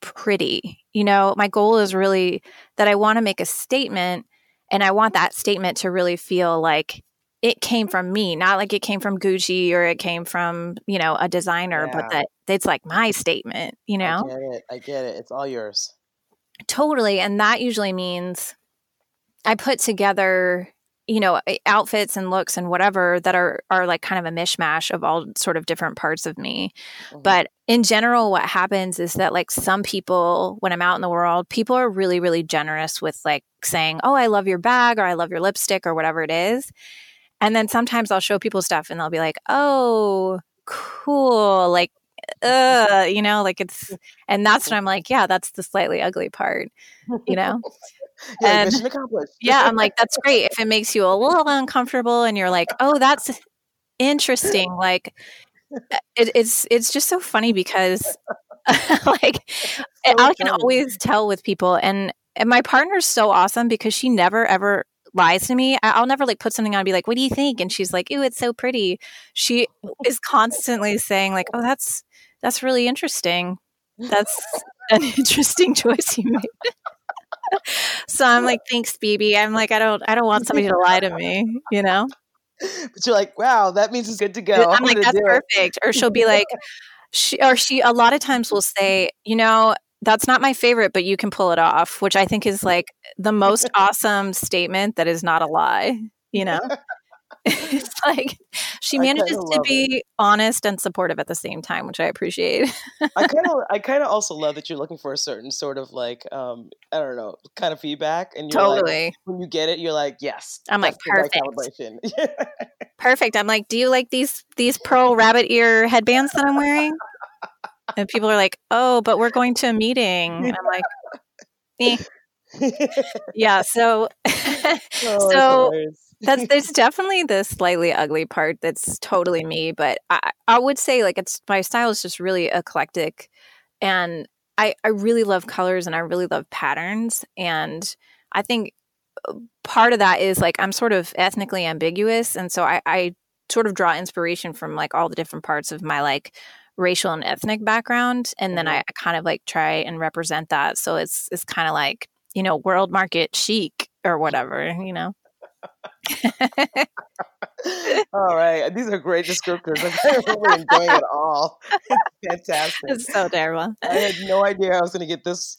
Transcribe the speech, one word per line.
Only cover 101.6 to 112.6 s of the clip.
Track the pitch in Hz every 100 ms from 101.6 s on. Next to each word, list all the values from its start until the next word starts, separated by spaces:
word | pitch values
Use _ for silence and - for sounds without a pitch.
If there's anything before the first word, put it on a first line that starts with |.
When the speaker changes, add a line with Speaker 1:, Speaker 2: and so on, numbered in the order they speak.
Speaker 1:
time, | 160 170 139
which | -
I | 165
appreciate. | - 175 - 175 - 269 - - -
<laughs> | 302 -
Speaker 2:
I |
kinda, | 349 294 349 285 -
I | 208
kinda | 226 277 269
also | 214 -
love | 156 151 147
that | -
you're | 151
looking | 156 165
for | 143
a | 135
certain | - 110 127
sort | - 143 135
of, | 131
like, | 127 120 120 -
um, | 135 127 117 110 - _
I | 156
don't | 139 123
know, | 107 - _
kind | - 175
of | 151
feedback, | 151 147 151 165 190 -
and | 151
you're | 147 202
like, | 196
Speaker 1:
Totally. | 170 156 165 -
Speaker 2:
when | - 180
you | 175
get | 160 156
it, | 170
you're | 165
like, | 151 147 120
"Yes, | 139 104 - - -
Speaker 1:
I'm | 202
like, | 175
Speaker 2:
that's | -
the | -
right | 196 147
Speaker 1:
"Perfect." |
Speaker 2:
calibration." | 170 139 - 131 - 117 110
<laughs> | 220 - 311 - 254 -